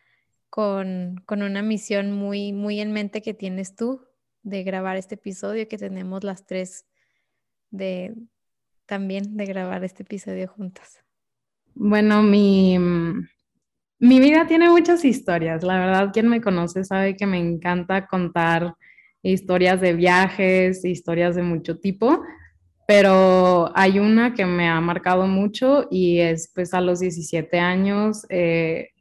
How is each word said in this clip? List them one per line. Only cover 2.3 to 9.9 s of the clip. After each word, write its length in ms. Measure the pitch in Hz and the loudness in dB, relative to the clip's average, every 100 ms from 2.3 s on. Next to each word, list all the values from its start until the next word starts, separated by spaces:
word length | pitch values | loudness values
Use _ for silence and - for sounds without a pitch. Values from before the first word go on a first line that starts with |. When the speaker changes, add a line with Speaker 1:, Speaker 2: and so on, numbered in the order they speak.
| 202 202 | -6 -8
Speaker 1:
muy 280 | 202 208 208 | -8 -6 -6
en 120 | 214 | -6
mente 300 | 214 202 214 | -6 -8 -10
que 120 | 214 | -10
tienes 400 | 214 190 185 190 | -10 -10 -10 -12
tú 280 | - 233 262 _ _ _ _ | -8 -8 -8 _ _ _ _
de 200 | 202 196 | -12 -10
grabar 340 | 185 185 190 190 | -8 -8 -6 -8
este 180 | 185 | -10
episodio 520 | 202 208 190 202 220 220 | -16 -14 -12 -10 -10 -10
que 120 | 220 | -12
tenemos 460 | 202 190 185 190 | -12 -12 -12 -10
las 220 | 196 185 - | -10 -12 -12
tres 400 | 185 185 - _ _ _ _ _ _ _ _ _ | -10 -10 -14 _ _ _ _ _ _ _ _ _
de, 440 | 196 190 180 185 226 233 _ _ _ _ _ - | -10 -8 -8 -10 -14 -20 _ _ _ _ _ -12
también 500 | 202 196 190 202 214 | -8 -6 -8 -8 -8
de 100 | 196 | -8
grabar 360 | 190 185 185 | -8 -8 -8
este 200 | 185 | -10